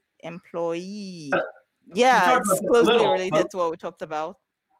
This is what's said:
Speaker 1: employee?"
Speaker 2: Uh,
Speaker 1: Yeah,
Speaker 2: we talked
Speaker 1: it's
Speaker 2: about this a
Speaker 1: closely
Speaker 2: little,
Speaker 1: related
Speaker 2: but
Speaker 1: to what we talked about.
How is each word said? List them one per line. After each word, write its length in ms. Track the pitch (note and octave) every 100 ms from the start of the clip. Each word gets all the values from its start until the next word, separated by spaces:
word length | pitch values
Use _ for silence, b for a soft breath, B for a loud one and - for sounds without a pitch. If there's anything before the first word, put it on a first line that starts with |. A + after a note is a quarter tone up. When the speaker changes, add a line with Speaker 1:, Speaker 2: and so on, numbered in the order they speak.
| _ _
Speaker 1:
employee?" 1120 | E3 E3+ - F3 E3+ E3+ F#3 G#3 G3 F3 D3
Speaker 2:
Uh, 60 | D3 - - _ _ _
Speaker 1:
Yeah, 260 | F3 B3 A#3
Speaker 2:
we 140 | F3+
talked 80 | -
Speaker 1:
it's 60 | G#3
Speaker 2:
about 80 | -
this 40 |
a 80 | G#3
Speaker 1:
closely 260 | A#3+ A3+
Speaker 2:
little, 180 | A#3 G#3
Speaker 1:
related 180 | F#3 F#3
Speaker 2:
but 200 | - F3
Speaker 1:
to 60 | F#3+
what 140 | E3+
we 60 | E3
talked 240 | F3+ -
about. 380 | E3 D#3 D#3+ G3 _ _ _